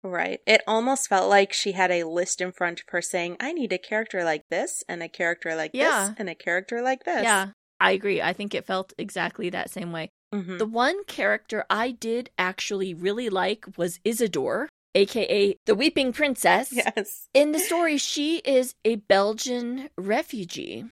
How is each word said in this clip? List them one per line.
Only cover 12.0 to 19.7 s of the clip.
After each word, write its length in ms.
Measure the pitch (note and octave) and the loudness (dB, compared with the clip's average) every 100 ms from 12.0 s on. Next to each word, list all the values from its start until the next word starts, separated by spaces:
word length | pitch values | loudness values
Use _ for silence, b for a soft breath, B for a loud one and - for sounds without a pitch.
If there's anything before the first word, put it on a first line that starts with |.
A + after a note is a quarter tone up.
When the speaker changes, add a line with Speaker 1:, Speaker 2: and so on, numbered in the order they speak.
| A3+ A#3 B3+ - | -2 -2 -4 -2
Speaker 2:
actually 560 | F#3 F#3+ - G3+ F#3+ | -2 -2 -6 -4 -4
really 360 | E3 F3 G#3+ B3 | -2 -4 -2 -2
like 360 | F#3+ F#3 G#3+ - - | 0 0 -2 -8 -4
was 240 | F3 - | -4 -2
Isidore, 640 | G#3 A#3 A3+ E3 C3 E3 D4 _ _ F#3+ | -2 0 0 0 0 -2 -4 _ _ 4
A 100 | G3+ | 4
K 180 | B3 G3 | 2 0
A 280 | F3 G3+ - - | 4 2 2 2
the 80 | G3 | 4
Weeping 360 | D4+ D4+ C4 | 4 2 0
Princess. 580 | A#3 D4 B3 F3+ F3+ C4 | 2 0 2 4 4 2
Speaker 1:
Yes. 540 | A#3+ - - G3+ - - | 0 0 -2 -6 -10 4
Speaker 2:
In 180 | C4+ D4 | 6 6
the 80 | D#4 | 2
story, 380 | F#4 E4+ E4+ D4 | 0 2 2 2
she 400 | - - D4 E4 | -2 -2 0 0
is 360 | - C4 B3+ - | 4 4 2 0
a 120 | G#3+ A3+ | 0 0
Belgian 920 | - G3 G3+ A3 C4 A#3+ A#3+ | 4 4 4 0 -4 -4 -4